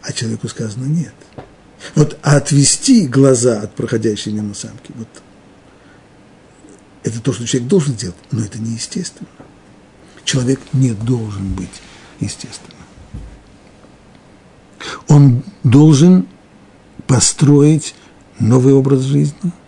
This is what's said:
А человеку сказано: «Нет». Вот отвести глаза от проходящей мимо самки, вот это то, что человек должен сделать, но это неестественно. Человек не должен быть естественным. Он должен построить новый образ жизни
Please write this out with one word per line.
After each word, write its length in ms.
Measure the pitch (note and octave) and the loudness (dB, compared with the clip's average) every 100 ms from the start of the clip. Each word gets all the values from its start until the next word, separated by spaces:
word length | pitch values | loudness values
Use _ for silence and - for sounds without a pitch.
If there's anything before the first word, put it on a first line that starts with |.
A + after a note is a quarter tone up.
А 80 | - | -12
человеку 360 | - A2+ A2+ A2 | -8 -8 -8 -10
сказано: 380 | - A2+ G#2+ C3 | -10 -10 -8 -6
«Нет». 280 | D#3+ B2+ - - - - _ _ _ - - | -4 -6 -12 -20 -20 -20 _ _ _ -8 0
Вот 240 | D3 - | 0 0
отвести 840 | - D3 - C#3+ C3+ - C#4+ B3 D3+ | 0 0 2 0 2 0 2 2 2
глаза 540 | B2 C#3 B2+ B2 A2 | 2 4 4 0 -2
от 120 | G#2 | -6
проходящей 600 | - A#2 A#2 A2+ G#2 - | -10 -6 -4 -4 -4 -6
мимо 200 | G#2+ G#2 | -8 -8
самки, 380 | G2+ A2+ G#2+ - B2 | -10 -16 -18 -20 -18
вот 120 | A2 - _ _ _ _ _ _ _ _ _ _ _ _ _ _ - - _ _ | -18 -20 _ _ _ _ _ _ _ _ _ _ _ _ _ _ -20 -20 _ _
это 180 | - A2+ | -10 -6
то, 100 | B2 | -6
что 160 | A#2 A#2 | -6 -4
человек 220 | C3 A#2+ | -6 0
должен 240 | G3 C#3+ | 0 0
сделать, 240 | A2 G2+ E2+ _ | -6 -10 -14 _
но 120 | A2+ | -6
это 160 | G#2+ - | -6 -8
неестественно. 720 | A2+ A2+ - - F3 - - _ - _ _ _ _ _ _ - - | -10 -10 -10 -10 -12 -14 -20 _ -20 _ _ _ _ _ _ -16 -6
Человек 340 | C3+ B2 C3+ - | -4 -2 -4 -4
не 180 | C3+ C3 | -2 -2
должен 640 | G#2 A2+ B2+ A2 G2 G2 | -2 -4 -4 -4 -8 -8
быть 280 | F#2 F#2 - - - - - | -8 -10 -16 -20 -20 -20 -10
естественным. 580 | G#2 - - - - - - - - - - - _ _ _ _ _ _ _ _ _ _ _ _ _ _ - - - | -10 -10 -16 -20 -20 -20 -20 -20 -20 -20 -20 -20 _ _ _ _ _ _ _ _ _ _ _ _ _ _ -16 -16 2
Он 360 | D3 C#3 B2 - - | 6 6 4 -4 -4
должен 640 | C3 B2 D#3 C#3 F3 F#3 F#3 - _ _ _ _ _ _ - | 2 6 6 6 6 4 2 -12 _ _ _ _ _ _ -2
построить 880 | B2+ - - C#3+ C#3+ D3 D#3 - - _ _ _ - | 0 0 0 4 6 4 2 -2 -18 _ _ _ -4
новый 360 | G#2 B2+ B2+ | 0 4 4
образ 280 | C#3 C3+ C3+ | 4 4 0
жизни 500 | C3 C#3+ D3 - F3 F3 | 0 -2 -2 -4 -10 -10